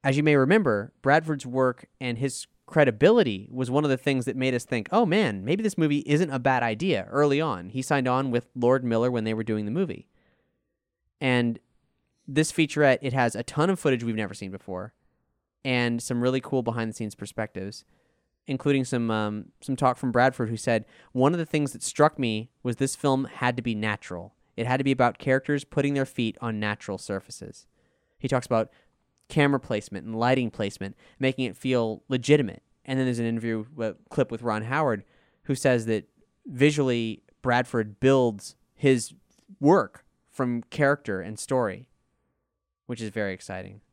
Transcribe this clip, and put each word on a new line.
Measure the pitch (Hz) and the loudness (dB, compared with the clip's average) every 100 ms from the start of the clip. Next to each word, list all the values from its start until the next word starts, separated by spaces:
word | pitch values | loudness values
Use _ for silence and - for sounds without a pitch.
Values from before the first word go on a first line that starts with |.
| 139 | 0
As | 135 | 2
you | |
may | 151 143 | 4 4
remember, | 131 208 165 104 110 _ | 6 4 4 0 -2 _
Bradford's | 135 151 160 147 127 | 2 2 2 -6 -4
work | 127 131 123 - _ | 0 0 0 -14 _
and | 123 117 | -6 -4
his | 135 - - _ - | -4 -6 -16 _ -4
credibility | 160 143 107 156 233 156 98 98 | 4 4 6 6 6 2 -2 -8
was | 123 127 | -8 -2
one | 131 151 | 0 2
of | |
the | 131 | 0
things | - 135 123 | 0 0 -2
that | 127 | -2
made | 131 | 0
us | 123 - | 0 -2
think, | 120 101 | -6 0
"Oh | 196 226 | 0 2
man, | 185 180 101 98 | 2 0 -2 -2
maybe | 190 | -2
this | 220 180 | -2 0
movie | 156 147 | 0 0
isn't | - 147 175 | 0 0 2
a | 135 | 0
bad | 127 127 | 0 2
idea," | 117 110 190 123 95 | 0 -2 -2 -2 -2
early | 135 147 139 | 2 2 2
on. | 156 98 90 | 0 -4 -6
He | 120 | -8
signed | 131 143 127 | -2 0 2
on | 127 135 | 0 0
with | 120 - | -2 -4
Lord | 127 120 131 | 0 4 4
Miller | 123 113 123 | 2 2 2
when | 120 | 0
they | 110 | -2
were | 110 110 | -4 -2
doing | 107 | -4
the | 104 | -2
movie. | 139 180 - - _ _ _ _ _ _ _ _ _ _ _ | -4 -4 -6 -14 _ _ _ _ _ _ _ _ _ _ _
And | 135 123 120 113 _ _ _ _ _ _ - | 0 2 2 -2 _ _ _ _ _ _ -4
this | 139 156 | 0 0
featurette, | - 156 - 147 123 | 0 0 4 4 4
it | 139 | 0
has | 131 120 | 0 0
a | 113 | -2
ton | 117 - 170 | -6 0 0
of | 190 | 2
footage | 151 127 | 2 0
we've | 117 | -2
never | 110 101 | -4 -6
seen | 95 98 | -8 -12
before | 95 - 92 104 _ _ _ _ _ _ _ | -12 -10 -10 -10 _ _ _ _ _ _ _
and | 135 123 120 117 | -2 0 0 -2
some | - 120 | -4 0
really | 123 131 | 0 0
cool | - 135 | -2 -2
behind-the-scenes | 120 117 113 107 107 - | -2 -4 -6 -6 -10 -8
perspectives, | 101 - 110 98 95 - _ _ _ _ _ _ - | -12 -8 -8 -6 -10 -12 _ _ _ _ _ _ -8
including | 131 143 139 | -4 2 2
some, | 127 127 117 | 0 -2 0
um, | 110 107 107 - _ | 0 -2 -6 -12 _
some | - 131 | -8 0
talk | 135 123 | 0 0
from | 131 | 0
Bradford, | 120 131 127 113 | 4 2 2 -6
who | 113 | -4
said, | - 113 - _ _ | 0 0 -2 _ _
"One | 127 135 | 2 2
of | 175 | 2
the | 160 | -2
things | 156 143 | -2 -2
that | - | -4
struck | - - 151 - | -10 2 2 4
me | 123 107 113 _ | -2 -2 -6 _
was | 127 113 | -6 -2
this | 135 | -2
film | - 147 135 | 0 0 2
had | 135 - 123 123 | -2 -2 -2 -2
to | |
be | 123 | -4
natural. | 107 107 104 - 90 90 _ _ - | -2 -2 -4 -8 -12 -12 _ _ -6
It | 117 | -2
had | 131 | 0
to | |
be | 135 | 0
about | 131 120 104 | 2 2 0
characters | - 131 - 147 | 0 0 2 -4
putting | - - 143 | -2 -2 0
their | 143 131 | 0 -2
feet | - 113 - | -2 -4 -4
on | 117 107 | -8 -4
natural | 104 104 - 95 | -4 -6 -8 -10
surfaces." | - 98 - - - - _ _ _ _ _ _ | -6 -8 -8 -16 -16 -18 _ _ _ _ _ _
He | 131 | -4
talks | 131 - | -4 0
about | 117 110 _ _ _ _ _ _ | -2 -2 _ _ _ _ _ _
camera | - 143 139 | 2 4 2
placement | - 107 - 98 95 | -2 -6 -6 -12 -8
and | 113 | -2
lighting | 120 131 117 | 2 2 0
placement, | - 101 - 98 - - _ | -4 -6 -6 -12 -12 -20 _
making | 131 131 127 | -2 0 -4
it | - | -4
feel | 131 127 113 107 _ | 0 0 0 -4 _
legitimate. | 127 123 151 117 - _ _ | -4 4 4 4 -6 _ _
And | - 131 | -6 -2
then | 131 | 0
there's | 120 | 0
an | 117 | -2
interview, | 113 113 113 110 151 | -2 -4 -6 -6 -6
uh, | 110 - _ | -6 -6 _
clip | - 127 | -2 -2
with | 113 | -2
Ron | 120 107 | -4 -4
Howard, | 110 139 151 107 - _ _ _ | -2 -2 0 -2 -6 _ _ _
who | - 135 | -6 0
says | 139 123 113 | 2 2 2
that | 110 - _ _ _ - | -2 -4 _ _ _ -16
visually | 127 147 147 135 120 113 107 _ _ | 2 2 4 0 0 -2 -6 _ _
Bradford | 131 123 123 123 107 101 | 0 0 2 -2 -4 2
builds | 131 135 120 104 - - _ _ | 4 6 4 0 -12 -20 _ _
his | 143 127 - - _ _ _ - | 4 4 0 -14 _ _ _ 0
work | 139 185 104 - _ _ _ | 6 6 4 -8 _ _ _
from | - 123 120 | -6 -4 -4
character | - - 143 143 - 95 | -6 0 0 0 -2 -6
and | 87 107 | -6 -12
story, | - 131 113 95 127 _ _ _ _ _ _ _ _ _ - | -2 -2 -2 -6 -16 _ _ _ _ _ _ _ _ _ -14
which | 120 | -8
is | 110 | -8
very | 107 101 | -4 -4
exciting. | 92 - 92 95 101 _ | -6 -10 -12 -12 -18 _